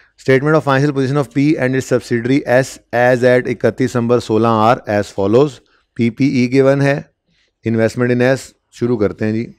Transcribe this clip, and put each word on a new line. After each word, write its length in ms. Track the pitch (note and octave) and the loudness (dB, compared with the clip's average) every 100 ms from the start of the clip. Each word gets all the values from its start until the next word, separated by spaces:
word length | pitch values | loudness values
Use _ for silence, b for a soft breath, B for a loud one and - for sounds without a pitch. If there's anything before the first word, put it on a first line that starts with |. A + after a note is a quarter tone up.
| b _ | b _
Statement 400 | - C3 D3 D#3 | 0 2 2 0
of 40 | |
financial 300 | C#3+ C3 D3 | 2 0 0
position 240 | C#3 C3 D3 | -2 -2 -2
of 160 | C3+ | -2
P 160 | C#3+ D3 D3 | -2 0 0
and 180 | B2+ | -2
its 120 | C3 - | -4 -2
subsidiary 520 | B2 - A#2+ A#2+ C#3 C3 | -4 -2 -4 -2 -2 2
S 240 | B2 C3 - _ A#2 | 0 0 -8 _ 0
as 280 | B2 B2+ B2 | 2 2 2
at 220 | B2+ B2+ | 2 0
इकतीस 300 | A#2 A#2 G2+ | -2 -2 0
दिसंबर 400 | B2+ B2 A#2 A#2+ | -2 -2 0 -2
सोलह 400 | - A2 A#2 A2 | 0 0 2 2
are 180 | A2 C3 - | 2 2 0
as 200 | G#2 G2+ | -2 -2
follows। 480 | - G2 A#2 D3 B2 _ _ _ - | -4 0 2 2 -2 _ _ _ -4
पीपीई 500 | A#2 G#2+ C3+ C3 B2 | -4 0 -2 0 0
गिवन 340 | C3+ C3+ C#3 | 2 2 2
है, 160 | C#3 D3 - _ _ _ _ _ | 0 -2 -8 _ _ _ _ _
investment 480 | A2+ A2+ A2 B2 B2 | -4 0 0 0 -2
in 140 | B2 B2 | 0 0
S, 220 | C3+ - _ _ | 0 -6 _ _
शुरू 240 | - A#2+ A#2+ | -6 -4 0
करते 260 | G2+ - | -2 -2
हैं 80 | A2 | -4
जी। 120 | A2 A#2+ | -4 -8